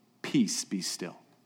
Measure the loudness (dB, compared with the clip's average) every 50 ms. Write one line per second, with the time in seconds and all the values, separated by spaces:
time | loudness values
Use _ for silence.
0 | _ _ _ _ -4 2 4 4 4 4 2 -2 -4 -4 -4 -4 -4 -4 -4 -6
1 | -6 -8 -10 -14 -20 _ _ _ _